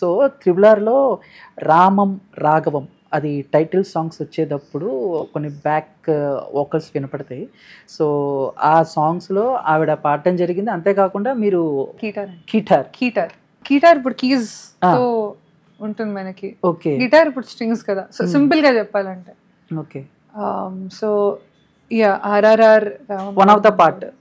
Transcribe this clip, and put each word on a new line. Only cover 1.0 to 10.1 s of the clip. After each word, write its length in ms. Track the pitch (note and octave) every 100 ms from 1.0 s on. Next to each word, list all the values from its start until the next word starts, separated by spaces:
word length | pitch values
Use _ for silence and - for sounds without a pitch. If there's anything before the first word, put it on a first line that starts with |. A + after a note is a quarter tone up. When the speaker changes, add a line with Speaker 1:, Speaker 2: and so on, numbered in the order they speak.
| C4+ F#3 - - - -
Speaker 1:
రామం 640 | D3 D#3+ F#3 G3 G3 F#3+ - -
రాఘవం, 500 | D3+ D#3 D#3 D3 C#3 _ _
అది 320 | D3+ D3+ C#3+ C#3
టైటిల్ 300 | D3+ D#3+ F#3
సాంగ్స్ 380 | F#3+ E3 D#3+ -
వచ్చేటప్పుడు 1040 | D3+ - D#3 C#3+ - C#3+ F#3 C4 G#3+ E3 -
కొన్ని 160 | D#3 D3+
బ్యాక్ 640 | C#3+ D3+ D#3 D#3 _ - D3+ C#3+ C3+ -
vocals 360 | - A2+ - -
వినపడతాయి. 540 | D3 C3+ C#3+ C#3+ B2+ A3 _ _ - _ -
So, 80 | D#3 D3 C#3+ C#3 C3+ -
ఆ 220 | D3 D#3+
సాంగ్స్ 480 | D#3+ - D3+ F3 -
లో 240 | F#3+ A#3+
ఆవిడ 380 | C4 - D#3 D3+
పాడటం 440 | D3+ D3+